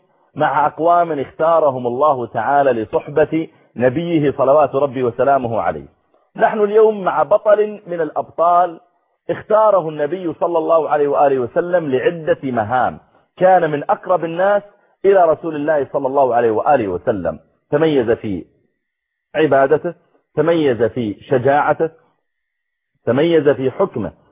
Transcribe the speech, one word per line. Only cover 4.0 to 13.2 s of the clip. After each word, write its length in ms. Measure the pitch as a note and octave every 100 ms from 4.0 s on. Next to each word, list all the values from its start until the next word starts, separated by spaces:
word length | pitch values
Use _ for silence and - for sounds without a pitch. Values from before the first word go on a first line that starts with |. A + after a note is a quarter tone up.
| E3+ E3 C#3+
صلوات 420 | B2+ C3+ D3+ C#3+
ربي 280 | C3+ C#3 B2+
وسلامه 580 | B2 - C3 C#3 A#2+ A2
عليه، 260 | F2 D2+ C#2+ _ _ _ _ G3+
نحن 240 | G#3+ A3
اليوم 440 | G3+ G#3+ A3 G#3
مع 180 | F3 D3
بطل 580 | D3 G#3 G#3+ G#3 G#3+ G#3 -
من 140 | F3
الأبطال 800 | D#3 - B2+ - E3+ F3 F3+ E3 _ _ _ _ -
اختاره 580 | E3 - G#3+ G#3+ G3 D#3+
النبي 460 | D3+ D3 F#3 F3 C#3+
صلى 180 | F3 E3
الله 300 | D#3+ E3 C#3
عليه 200 | D3+ C#3+
وآله 300 | C3+ C#3+ C3+
وسلم 520 | A#2+ F3 F3 F3+ D3+
لعدة 480 | C3 D3 E3+ D#3 -
مهام، 540 | C3+ A#2+ G#2+ B2+ G#2 D2+ _ _